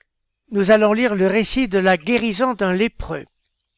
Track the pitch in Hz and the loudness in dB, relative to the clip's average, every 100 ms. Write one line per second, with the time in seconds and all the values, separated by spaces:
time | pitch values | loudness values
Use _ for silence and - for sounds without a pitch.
0 | _ _ _ _ _ 202 190 214 214 214 | _ _ _ _ _ -2 2 4 4 2
1 | 247 202 190 208 214 262 254 196 185 180 | 0 0 0 0 0 -2 -2 0 2 0
2 | 156 240 226 190 262 226 190 185 226 - | 0 -2 -2 -2 -2 -2 -2 0 -2 -4
3 | - 156 - _ _ _ _ | -10 -10 -12 _ _ _ _